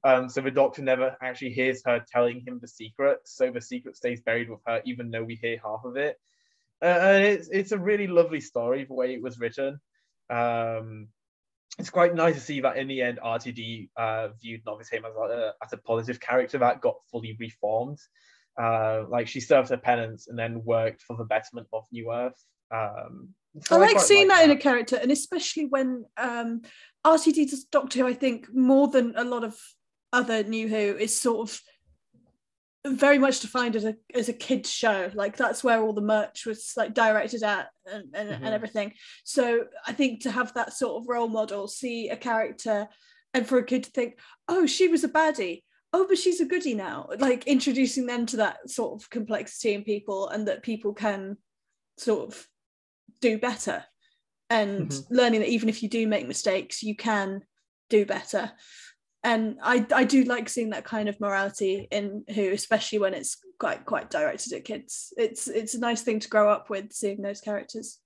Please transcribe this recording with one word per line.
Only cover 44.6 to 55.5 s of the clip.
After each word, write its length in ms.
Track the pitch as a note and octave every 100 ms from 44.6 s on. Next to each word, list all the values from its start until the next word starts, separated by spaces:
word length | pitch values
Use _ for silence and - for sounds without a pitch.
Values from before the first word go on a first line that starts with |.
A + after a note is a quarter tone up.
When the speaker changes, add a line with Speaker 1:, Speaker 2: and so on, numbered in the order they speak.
| D#4+
Speaker 2:
she 220 | - F#4
was 160 | E4
a 40 | D#4
baddie. 540 | D#4 D#4 D4+ F#3 E3+ _ _ _
Oh, 120 | F4 F#4+
but 100 | F#4+
she's 220 | F#4 F4+
a 40 | C#4
goodie 280 | F4+ D4
now." 340 | G#3+ F#3 - - G#3
Like, 280 | C4+ B3 -
introducing 600 | C4+ C#4+ B3+ C4 C4+ B3
them 200 | A#3+ A#3
to 120 | A#3
that 300 | G3+ - C4
sort 300 | - D#3 G#3+
of 80 | -
complexity 640 | A#3+ A3 G#3+ G#3 - A#3
in 100 | G3+
people, 440 | G#3 G#3 G3+ F#3+ G3
and 200 | G#3+ G#3
that 140 | -
people 300 | - A3 G#3
can 440 | G#3 G#3+ G3 F#3+ G3+ _ _ _ _ _ _
sort 300 | - G#3 -
of 180 | - - _ _ _ _ _ _ _
do 180 | A#3+ A3
better, 460 | A#3+ G#3+ - - - _ _ _ _ _ _
and 380 | A#3 G3+ G3 D3+
Speaker 1:
Mm-hmm. 260 | C#3 -
Speaker 2:
learning 260 | B3 A#3+ A3
that 80 | G#3